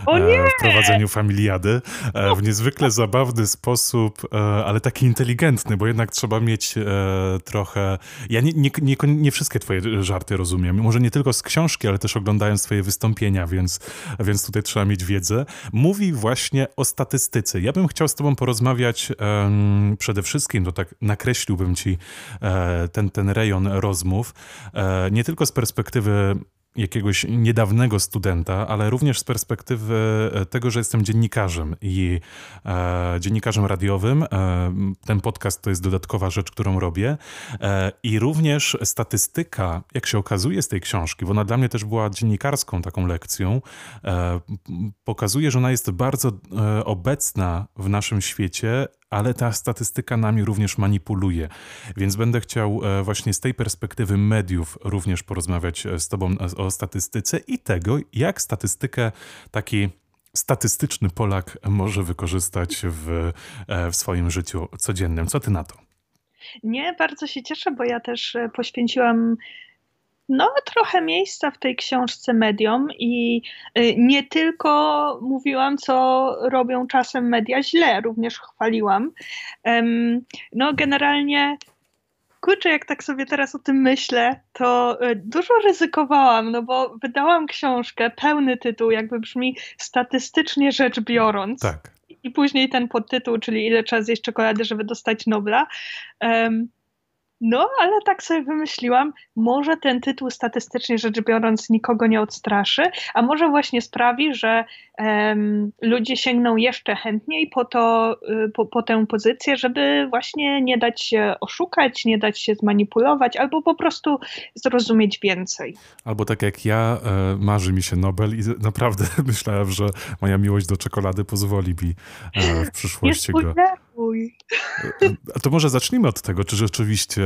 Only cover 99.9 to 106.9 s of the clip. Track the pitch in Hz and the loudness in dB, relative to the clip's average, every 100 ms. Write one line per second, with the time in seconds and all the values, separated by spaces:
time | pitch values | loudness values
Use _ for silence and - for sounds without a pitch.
99.9 | 247 262 262 254 - 240 233 - 247 - | 0 -2 -4 -6 -4 -4 -4 -4 -6 -2
100.9 | 226 226 220 220 226 226 220 - 226 233 | 0 0 -2 2 2 4 0 2 0 2
101.9 | 226 226 220 214 - - 202 196 - 349 | 2 4 4 0 -4 0 0 2 2 0
102.9 | - - 220 240 302 330 285 285 240 - | 0 -2 0 2 2 4 2 2 -2 -4
103.9 | 240 240 240 302 233 220 226 226 - - | 2 2 2 -2 0 2 2 0 -12 -18
104.9 | - 214 214 214 214 208 208 208 - 226 | -4 0 2 2 2 0 0 -2 -2 0
105.9 | 240 226 247 262 240 240 226 240 247 - | 2 0 0 2 2 4 4 2 0 -4